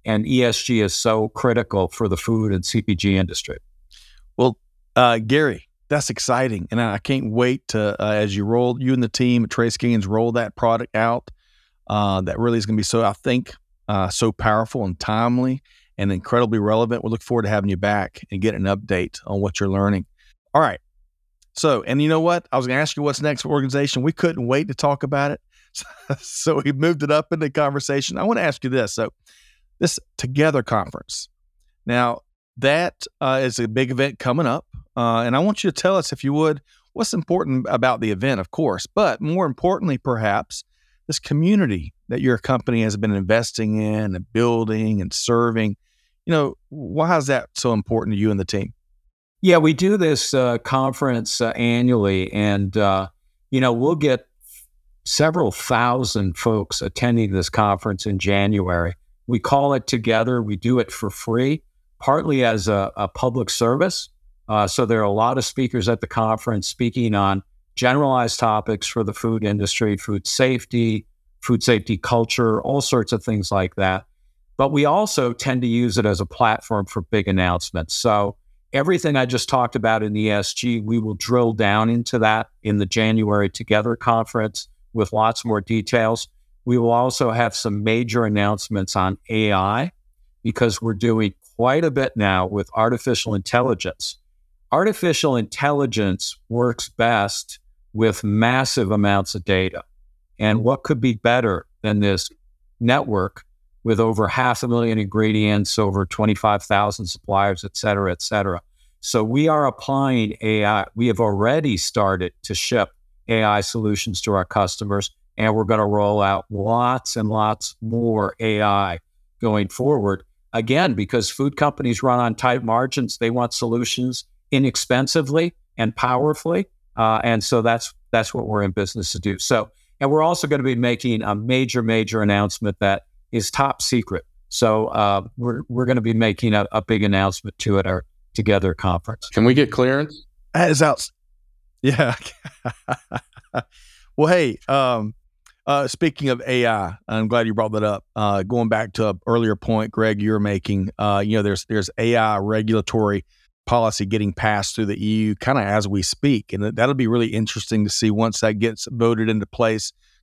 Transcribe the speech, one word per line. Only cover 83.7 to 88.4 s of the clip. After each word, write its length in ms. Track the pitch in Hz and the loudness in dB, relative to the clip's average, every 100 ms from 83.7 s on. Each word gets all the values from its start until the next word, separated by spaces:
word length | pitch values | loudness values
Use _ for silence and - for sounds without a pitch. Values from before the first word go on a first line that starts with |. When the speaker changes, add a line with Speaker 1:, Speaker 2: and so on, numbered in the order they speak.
| 107 113 117 | 2 2 -2
Speaker 1:
conference 720 | - 113 110 117 110 - - _ _ | 2 2 0 -2 -2 -4 -16 _ _
with 200 | 113 101 | -2 0
lots 320 | 110 110 - 117 | 2 0 0 -2
more 160 | 104 | -2
details. 680 | 92 113 101 120 110 117 - _ _ _ 123 | 0 -2 2 2 2 0 -6 _ _ _ 0
We 140 | 123 | 2
will 120 | 117 | 4
also 380 | 117 127 - 123 | 2 2 2 0
have 260 | 117 117 - | 2 0 0
some 280 | 110 101 | -4 -2
major 420 | 110 113 120 120 110 | 0 0 0 0 2
announcements 720 | 104 | 2